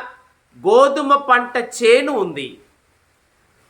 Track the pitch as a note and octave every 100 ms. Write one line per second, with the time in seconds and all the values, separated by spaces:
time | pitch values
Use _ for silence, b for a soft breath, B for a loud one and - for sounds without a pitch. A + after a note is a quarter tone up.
0 | - - _ _ _ B2 E3+ A#3 C#4 C#4
1 | C#4 C#4 C#4 A#3+ A#3+ B3 A#3 - A3+ B3
2 | C#4+ B3+ F3+ D3 B2+ - _ _ _ _
3 | _ _ _ _ _ _ _